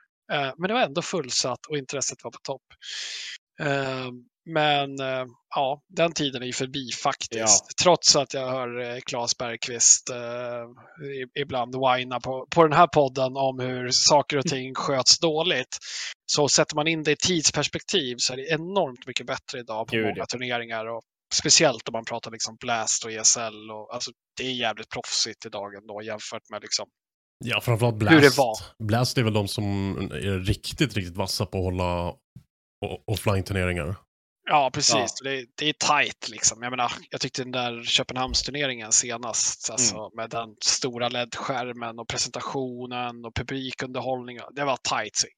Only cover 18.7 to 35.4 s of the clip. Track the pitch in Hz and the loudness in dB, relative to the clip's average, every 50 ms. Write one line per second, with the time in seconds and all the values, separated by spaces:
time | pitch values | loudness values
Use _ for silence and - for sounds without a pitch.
18.7 | 196 202 175 135 123 117 - - 120 - 123 123 135 - - - - 127 120 117 | 2 2 2 2 -2 -8 -12 -6 -6 -6 -4 -4 -6 -6 -6 -10 -10 -12 -8 -6
19.7 | 110 107 113 117 117 113 110 104 98 90 - - - 123 127 123 123 120 117 117 | -4 -4 -4 0 0 2 2 2 0 -2 -4 -6 -6 -6 -4 -4 -4 -4 -4 -4
20.7 | 113 113 110 113 117 113 - _ _ _ _ _ - - - 156 - - 165 147 | -6 -6 -6 -6 -8 -10 -12 _ _ _ _ _ -2 0 4 4 6 6 6 4
21.7 | 123 113 - - 120 113 113 - 117 117 - 117 113 113 - - 113 110 - 123 | 4 2 -6 -6 -8 -6 -6 -6 -8 -8 -8 -10 -8 -8 -8 -8 -8 -8 -4 -2
22.7 | 117 113 110 104 - - - 117 110 110 107 107 - 120 117 110 107 107 107 110 | -2 -2 0 0 -2 -2 -2 -6 -6 0 2 2 4 4 0 -6 -8 -10 -12 -12
23.7 | 110 107 107 - 117 123 - - 120 _ _ _ _ - 127 131 127 123 120 113 | -12 -14 -12 -10 -8 -8 -8 -8 -10 _ _ _ _ -8 -6 -4 -2 -2 -2 -2
24.7 | 107 110 113 - - 123 117 - - - - 117 107 - - 117 - 107 98 101 | -2 -4 -8 -10 -10 -10 -6 -4 -2 -2 -2 -2 -4 -10 -14 -10 -8 -8 -8 -8
25.7 | 101 98 104 110 104 104 107 110 107 107 - - 120 110 - _ 110 104 - 107 | -10 -14 -14 -12 -10 -10 -8 -8 -8 -8 -8 -10 -10 -12 -10 _ -10 -10 -6 -4
26.7 | - - 107 - _ _ _ _ _ _ _ _ _ _ - 120 113 107 - - | -4 -4 -4 -6 _ _ _ _ _ _ _ _ _ _ -4 -2 -2 -2 2 2
27.7 | 120 104 120 120 110 107 110 110 165 156 143 139 123 139 135 117 110 - - - | 2 4 4 2 2 2 6 8 10 12 12 10 10 8 4 2 2 -4 -8 -12
28.7 | - _ 113 104 113 117 127 - - 139 120 110 104 107 101 98 - - 104 101 | -12 _ 0 2 2 2 2 2 2 2 2 2 2 2 0 0 -2 -2 -2 0
29.7 | 101 98 98 98 95 - 98 - - 76 - 98 98 92 92 98 101 - - - | 0 0 0 -2 -2 -2 -4 -4 -4 -4 -2 -2 -2 0 0 0 0 0 -2 -8
30.7 | - - 160 131 - 107 92 90 85 98 98 92 - - 107 - - 98 90 92 | 0 0 0 0 0 -2 -4 -4 -4 -4 -4 -2 -2 -2 -2 -2 -2 -2 0 0
31.7 | 90 92 90 90 87 87 87 87 - - _ _ _ - - _ _ _ _ _ | 0 0 0 0 0 0 -2 -4 -6 -8 _ _ _ -20 -20 _ _ _ _ _
32.7 | _ _ - - - - - - 110 92 - 107 101 98 90 - 101 95 90 90 | _ _ -8 -8 -8 -8 -4 -4 -4 -2 0 0 0 0 0 0 0 0 0 0
33.7 | 90 87 76 78 101 - - _ _ _ _ _ _ _ _ - - 151 139 127 | 0 -2 -2 -4 -6 -6 -10 _ _ _ _ _ _ _ _ 2 2 4 4 2
34.7 | 127 151 131 - 117 113 120 117 - - 127 135 135 135 | 0 0 2 2 4 2 2 0 -4 -6 -6 -6 -6 -6